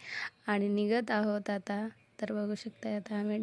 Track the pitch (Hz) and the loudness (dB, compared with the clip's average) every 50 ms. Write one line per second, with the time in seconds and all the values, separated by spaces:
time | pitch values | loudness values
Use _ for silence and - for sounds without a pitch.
0 | - - - - - - - _ - - 208 202 202 202 202 202 208 208 220 240 | -6 -8 -6 -6 -6 -6 -8 _ -2 0 2 4 4 4 4 4 4 4 4 2
1 | 226 214 226 208 214 214 208 208 196 - 202 196 190 - 202 208 214 220 - - | 2 2 2 2 2 2 0 0 0 -2 -2 -2 -2 -2 -2 -2 -2 -4 -8 -12
2 | _ _ _ - 214 - 214 208 208 208 208 - - 220 - - - 220 214 208 | _ _ _ -6 -4 -2 -2 -2 -2 -2 -2 -4 -6 -10 -10 -8 -6 -4 -4 -4
3 | 185 - 214 208 208 208 208 220 | -4 -4 -2 -2 0 0 0 0